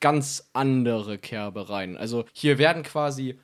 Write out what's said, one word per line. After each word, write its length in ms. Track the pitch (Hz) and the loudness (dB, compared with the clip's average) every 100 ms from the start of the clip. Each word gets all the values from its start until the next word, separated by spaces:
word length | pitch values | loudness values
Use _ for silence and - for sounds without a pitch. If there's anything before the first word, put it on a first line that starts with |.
ganz 480 | 147 151 139 - - | 2 2 0 -6 -6
andere 640 | 127 135 131 120 113 104 101 | 0 2 4 2 0 -2 -8
Kerbe 520 | - 110 104 101 98 | -8 -8 -8 -8 -6
rein. 260 | 101 92 90 | -6 -6 -8
Also 300 | 110 117 113 | -6 -4 -6
hier 240 | - 147 139 | -2 2 4
werden 260 | 151 165 | 4 2
quasi 560 | 147 151 147 135 131 127 | -2 -2 -2 -2 -8 -10